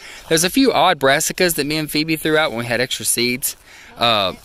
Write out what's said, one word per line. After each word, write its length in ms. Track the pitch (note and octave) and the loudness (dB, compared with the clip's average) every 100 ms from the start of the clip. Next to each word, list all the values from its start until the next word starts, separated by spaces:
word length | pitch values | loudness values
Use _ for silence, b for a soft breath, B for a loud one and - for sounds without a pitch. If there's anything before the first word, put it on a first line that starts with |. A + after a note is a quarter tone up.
| B B B | B B B
There's 140 | D#3+ | 0
a 80 | F3+ | 0
few 220 | - C4 | 2 4
odd 260 | C#3 E3+ D#3+ | 4 2 4
brassicas 560 | C3+ C#3+ D#3 - F3+ | 2 2 0 0 0
that 100 | D#3 | 0
me 120 | C#3+ D#3 | -2 -4
and 120 | D3+ | -4
Phoebe 280 | D3+ D#3+ D#3 | -2 -2 -2
threw 200 | D#3+ D#3 | 0 2
out 140 | D#3 | 0
when 80 | A#2 | -2
we 80 | A#2+ | -4
had 140 | A#2 | -2
extra 240 | B2+ - | -2 -4
seeds. 500 | A2 - A#2+ B2 - - B B B B | -4 -2 -2 -2 -6 -8 B B B B
Uh, 360 | A#2+ A2 F#2 E2+ | 0 2 0 -4